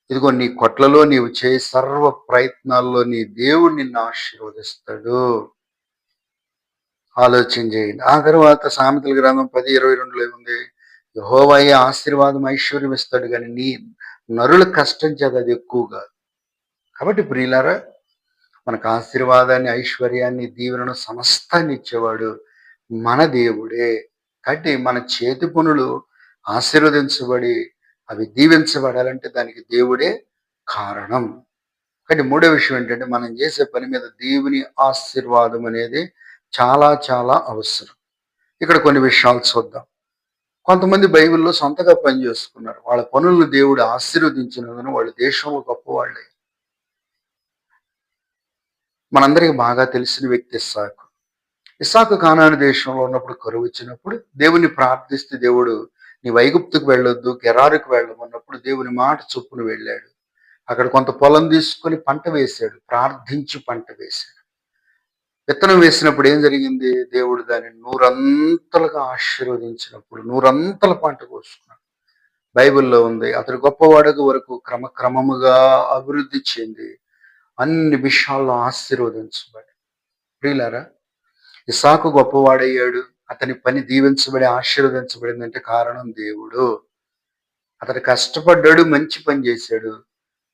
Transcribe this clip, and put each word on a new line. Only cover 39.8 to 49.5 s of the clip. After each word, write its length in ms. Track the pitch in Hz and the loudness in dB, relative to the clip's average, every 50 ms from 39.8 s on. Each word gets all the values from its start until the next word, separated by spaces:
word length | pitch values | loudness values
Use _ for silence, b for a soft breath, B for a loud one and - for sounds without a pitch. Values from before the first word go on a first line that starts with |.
| - _ _ _ _ _ _ _ _ _ _ _ _ _ _ _ _ | -18 _ _ _ _ _ _ _ _ _ _ _ _ _ _ _ _
కొంతమంది 420 | - 185 185 185 190 196 196 196 | 2 2 2 4 2 2 2 4
బైబిల్లో 460 | 185 160 156 156 165 165 165 165 170 165 | 4 6 6 6 6 4 2 2 0 0
సొంతగా 420 | - 151 139 143 - 175 175 165 | -2 -4 -4 -4 0 4 4 4
పని 320 | - 160 139 131 131 127 | 6 4 0 0 0 -2
చేసుకున్నారు, 560 | 120 113 - - - _ 113 113 113 - - _ | -4 -6 -8 -10 -16 _ -20 -18 -18 -18 -16 _
వాళ్ళ 160 | 123 120 120 113 | -4 -2 -2 -2
పనులను 480 | - - 135 160 180 180 170 160 139 | -2 -2 0 2 4 4 4 4 4
దేవుడు 320 | 131 139 139 139 139 127 113 | 4 2 2 4 4 2 0
ఆశీర్వదించినందున 1080 | 113 120 127 - - - 165 160 151 131 131 123 120 - 123 120 117 117 120 123 135 | -2 -2 -4 -6 -4 -2 0 0 0 -2 -4 -8 -8 -10 -14 -14 -14 -14 -14 -12 -8
వాళ్ళు 220 | 131 120 117 117 - 120 | -6 -4 -4 -6 -4 -4
దేశంలో 380 | 123 139 139 - 143 147 147 139 | -4 -2 -2 -4 -6 -8 -8 -8
గొప్పవాళ్ళే. 640 | - 123 120 - _ 135 135 131 123 - - - - _ _ _ _ _ _ _ _ _ _ _ _ _ _ _ _ _ _ _ _ _ _ _ _ _ _ _ _ _ _ _ _ _ _ _ _ _ _ _ _ _ _ _ _ _ _ _ _ _ _ _ _ _ _ _ _ _ - | -8 -8 -10 -10 _ -8 -8 -8 -8 -8 -10 -16 -20 _ _ _ _ _ _ _ _ _ _ _ _ _ _ _ _ _ _ _ _ _ _ _ _ _ _ _ _ _ _ _ _ _ _ _ _ _ _ _ _ _ _ _ _ _ _ _ _ _ _ _ _ _ _ _ _ _ 2
మనందరికీ 400 | 135 135 139 151 170 170 160 | 4 4 6 6 4 4 4